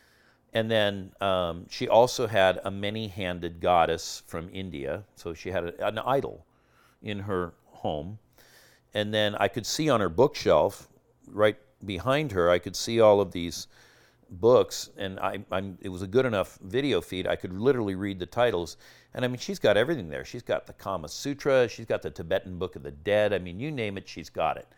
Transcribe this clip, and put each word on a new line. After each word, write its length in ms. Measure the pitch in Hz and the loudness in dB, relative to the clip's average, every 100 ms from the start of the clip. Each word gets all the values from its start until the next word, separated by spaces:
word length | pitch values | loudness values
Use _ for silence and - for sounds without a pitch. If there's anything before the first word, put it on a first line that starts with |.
| _ _ _ _ _ | _ _ _ _ _
And 180 | 113 110 | -2 0
then, 420 | 110 101 98 92 - | 2 2 0 -8 -4
um, 460 | 98 92 87 85 - | 0 0 0 -4 -10
she 200 | - 123 | -6 2
also 380 | 110 123 - 113 | 6 6 4 0
had 320 | 104 95 90 | 4 4 4
a 60 | 98 | -2
many-handed 920 | 98 101 110 107 90 90 90 85 85 | -6 -6 -6 -8 -6 -6 -6 -8 -4
goddess 640 | 87 87 80 82 - - - | 2 4 4 0 -6 -14 -12
from 220 | 85 87 | -10 -10
India. 520 | 95 95 76 67 87 101 - | -10 -10 -8 -6 -6 -10 -14
So 160 | 85 | -12
she 160 | 82 92 | -10 -6
had 140 | 90 | -4
a, 220 | 85 - 104 | -4 -4 -4
an 120 | 110 | -4
idol 440 | 120 139 - - - _ _ _ _ _ | -2 0 -2 -8 -20 _ _ _ _ _
in 180 | 107 104 | -10 -8
her 340 | 98 95 85 - _ | -4 -2 -4 -8 _
home. 520 | - 107 76 80 110 _ _ - - _ _ _ | -8 -6 -4 -6 -12 _ _ -20 -20 _ _ _
And 200 | 107 104 | -4 -2
then 200 | 107 104 104 | 2 0 2
I 100 | 101 | 0
could 160 | 117 | 0
see 240 | 104 - 156 | -6 -2 2
on 120 | 120 | 2
her 80 | 95 | 2
bookshelf, 800 | 80 147 - 104 80 90 - - _ _ _ - | 4 2 2 4 4 4 0 -20 _ _ _ -10
right 280 | 101 107 104 _ _ 98 | 2 2 2 _ _ -8
behind 460 | 90 104 143 151 | -4 0 0 0
her, 180 | 95 85 | 2 4
I 80 | 90 | 4
could 160 | 98 90 | 2 -6
see 240 | - 113 | -2 6
all 200 | 110 101 | 8 8
of 100 | 95 | 4
these 360 | 87 85 - - - - _ _ _ - | -2 -6 -8 -14 -20 -20 _ _ _ -20
books, 640 | 87 110 123 95 - - - | 0 6 6 6 -2 -12 -8
and 200 | 98 95 | -8 -4
I, 180 | 95 101 101 | -4 -6 -6
I'm, 280 | 92 98 90 | -4 -4 -8
it 80 | 98 | -10
was 140 | 90 | -8
a 40 | 98 | 0
good 200 | 113 127 | 2 2
enough 320 | 104 87 - | 2 -2 -4
video 380 | 95 117 139 95 | -6 -2 0 0
feed, 260 | - 92 90 | -2 -4 -2
I 100 | 87 | -2
could 160 | 95 | -4
literally 400 | 92 120 127 104 | -2 0 0 0
read 240 | 92 101 95 | -4 -4 -6
the 80 | 87 | -6
titles. 500 | 120 123 90 85 - - - _ | 0 0 0 -4 -10 -20 -20 _
And 100 | - | -6
I 40 | 127 | -6
mean, 100 | 123 | -4
she's 200 | - 196 | -8 0
got 160 | 113 101 | 4 4
everything 300 | 127 160 85 | 4 0 -4
there. 140 | 69 | -8
She's 180 | 65 120 | -10 -10
got 240 | - 98 - | -4 -4 -4
the 60 | |
Kama 340 | - 101 92 78 | -12 -6 -6 -6
Sutra, 600 | - 143 143 143 131 120 | -8 -8 -4 2 4 4
she's 180 | - 113 | 0 -4
got 160 | 107 | -4
the 80 | 82 | -4
Tibetan 480 | 78 85 95 92 90 | -8 -2 -2 -2 -8
Book 160 | 90 82 | -8 -8
of 60 | |
the 80 | 71 | -14
Dead. 420 | 71 98 104 104 | -8 0 2 2
I 60 | 95 | 0
mean, 200 | 90 90 | -4 -8
you 100 | 147 | -8
name 260 | 143 107 98 | -4 -4 -6
it, 120 | - | -10
she's 200 | - 76 | -14 -10
got 260 | - 80 - | -2 -2 -2
it. 100 | - | -8